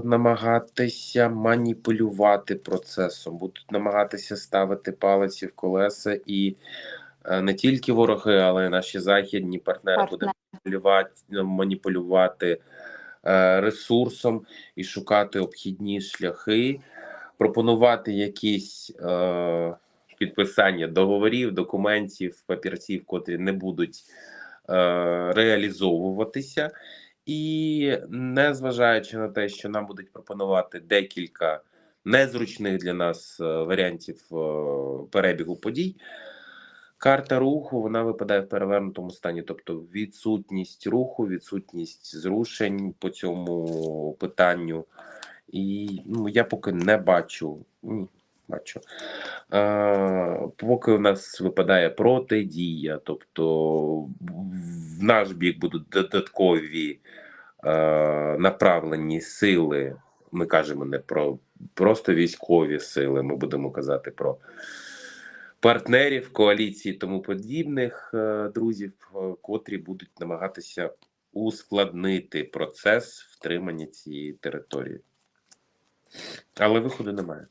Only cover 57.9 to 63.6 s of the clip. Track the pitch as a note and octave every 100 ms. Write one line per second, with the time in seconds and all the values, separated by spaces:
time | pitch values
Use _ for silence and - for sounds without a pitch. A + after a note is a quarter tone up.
57.9 | D#2 D#2 D2+ D2+ D2+ F#2 F#2+ F#2+ E2+ D#2+
58.9 | D#2 D#2 D#2+ - - G#2 F2+ D#2 C#2+ C2+
59.9 | C2+ _ _ _ F2 E2+ D#2+ D2+ C#2+ C#2
60.9 | C#2+ - D2 C#2+ C2+ _ _ - - G2
61.9 | A2 - E2 E2+ - - E2+ D2+ D2 -
62.9 | - C#2 C2+ C#2 C#2 C#2 C#2